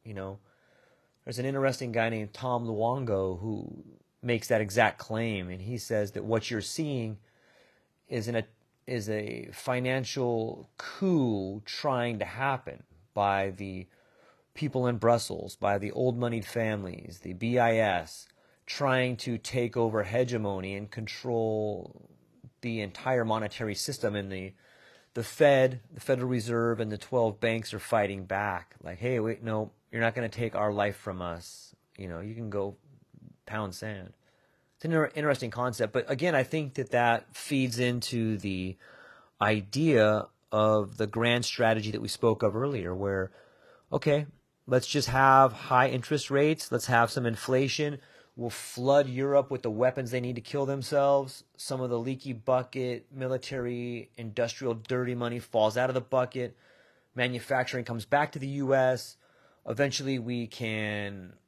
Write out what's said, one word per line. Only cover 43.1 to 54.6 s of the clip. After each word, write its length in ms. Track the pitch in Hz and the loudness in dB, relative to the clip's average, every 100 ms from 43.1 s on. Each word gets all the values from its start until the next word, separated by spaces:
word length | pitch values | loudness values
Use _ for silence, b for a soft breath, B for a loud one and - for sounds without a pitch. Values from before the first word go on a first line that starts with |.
| 98 95 b b b b b b | 0 -2 b b b b b b
okay, 340 | - - 147 147 - _ _ - | -2 2 2 0 -12 _ _ 2
let's 200 | 127 - | 2 4
just 220 | 147 127 | -2 2
have 440 | 127 135 135 135 | 6 8 10 8
high 360 | 110 - 127 131 | 4 2 4 4
interest 420 | 127 123 147 - | 2 0 -2 2
rates. 420 | 139 151 156 - | 4 4 2 -2
Let's 140 | 123 - | -4 2
have 240 | 120 117 | 4 4
some 160 | - 120 | 2 0
inflation. 720 | 113 - 131 135 - 147 143 b b b | -2 0 2 2 0 -4 -4 b b b
We'll 160 | - 120 | -8 -8
flood 580 | - - - 127 139 139 | -8 -12 -4 4 6 4
Europe 420 | 123 139 139 135 | 0 4 4 2
with 120 | 127 | -2
the 80 | 120 | -2
weapons 400 | 107 127 131 123 | 2 2 2 -4
they 100 | 127 | -2
need 160 | 123 120 | -4 -6
to 40 | |
kill 260 | - 143 139 | -6 -4 -2
themselves. 800 | 139 127 147 139 139 135 - _ _ | -2 0 4 6 4 2 -10 _ _
Some 240 | - 131 | -8 -4
of 100 | 127 | -2
the 80 | 120 | -2
leaky 340 | 120 135 135 | -2 -6 -6
bucket, 760 | 117 110 127 127 135 127 120 - | -6 2 2 2 -4 -4 -4 -10
military, 1000 | 135 131 131 - 135 120 120 120 120 - - | -8 -4 -4 -4 -6 -4 -4 -6 -8 -12 -12
industrial, 580 | 113 104 117 - | -10 -2 -2 0